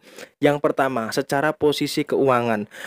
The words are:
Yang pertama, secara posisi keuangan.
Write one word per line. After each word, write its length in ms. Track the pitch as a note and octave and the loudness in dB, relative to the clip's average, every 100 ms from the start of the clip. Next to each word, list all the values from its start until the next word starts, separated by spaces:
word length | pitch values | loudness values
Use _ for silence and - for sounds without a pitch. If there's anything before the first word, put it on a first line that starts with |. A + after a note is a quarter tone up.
| - - - - | -20 -20 -18 -2
Yang 240 | D3 C#3+ | 0 2
pertama, 480 | D3 - C3+ B2+ A2 | 0 0 0 -2 -4
secara 400 | C#3+ C3+ C#3 D3+ | -4 -2 0 0
posisi 560 | D#3 D3+ C#3 C#3+ - C#3+ | 0 0 0 -2 -2 -2
keuangan. 560 | - C3+ B2 A#2+ G#2+ G#2 - | 2 4 4 2 -2 -4 -12